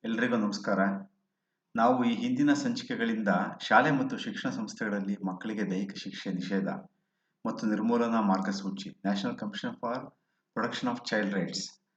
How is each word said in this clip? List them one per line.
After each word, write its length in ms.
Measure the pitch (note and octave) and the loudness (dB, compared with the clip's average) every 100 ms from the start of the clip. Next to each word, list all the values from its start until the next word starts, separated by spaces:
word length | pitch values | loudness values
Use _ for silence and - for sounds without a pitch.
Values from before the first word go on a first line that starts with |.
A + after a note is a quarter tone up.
| A2+ | -4
ಎಲ್ರಿಗೂ 300 | A2+ A#2+ A#2 | 0 2 2
ನಮಸ್ಕಾರ. 440 | G#2 - - G2 G2 G2 - _ _ _ _ _ _ A2+ | 0 -2 0 2 2 0 -8 _ _ _ _ _ _ 2
ನಾವು 280 | A#2 B2+ | 4 6
ಈ 120 | A#2+ A2 | 2 2
ಹಿಂದಿನ 380 | B2 B2+ D3 | 0 2 4
ಸಂಚಿಕೆಗಳಿಂದ 720 | C#3+ B2 A#2 - A2+ A#2 A2 G2+ F#2 G3 - | 4 2 -2 -4 -2 0 0 2 2 0 -4
ಶಾಲೆ 320 | - A2 C#3+ | 4 6 6
ಮತ್ತು 260 | C#3 C3 A#2 | 4 0 -2
ಶಿಕ್ಷಣ 320 | A#2 G2 C3+ | -6 -4 -4
ಸಂಸ್ಥೆಗಳಲ್ಲಿ 680 | - G#2+ - A2 G2+ G2 G2+ F#2+ | -4 -6 -6 -2 -2 -2 -4 -4
ಮಕ್ಕಳಿಗೆ 460 | F2+ A2 G#2 F#2+ | -6 -6 -4 -2
ದೈಹಿಕ 220 | F#2 G2 - | -2 -4 -6
ಶಿಕ್ಷೆ 380 | G2 - G2+ | -10 -8 -6
ನಿಷೇಧ 340 | F2+ F2+ G2 F#2+ G2 - _ _ _ _ _ A#2 | -4 -2 -2 -2 -4 -10 _ _ _ _ _ -6
ಮತ್ತು 200 | A2 A2 | -2 0
ನಿರ್ಮೂಲನಾ 540 | G#2 A2 A#2 A#2 A2+ | 2 2 4 4 2
ಮಾರ್ಗಸೂಚಿ, 680 | G2+ F#2+ G2+ G2 F#2+ - - | 4 2 2 -4 -6 -8 -10
National 500 | - G2 G2+ - - | -6 -2 0 0 -4
Commission 400 | - - B2 - | -6 -6 -8 -6
for 320 | A#2 B2+ B2+ _ _ _ _ - | -4 -4 -8 _ _ _ _ -4
Protection 380 | A2 - B2 B2 | -4 -2 -2 -4
of 80 | |
Child 300 | - G#2+ G2+ | 0 0 2
Rights 520 | G2 F2 - - - _ | 0 -2 -4 -8 -14 _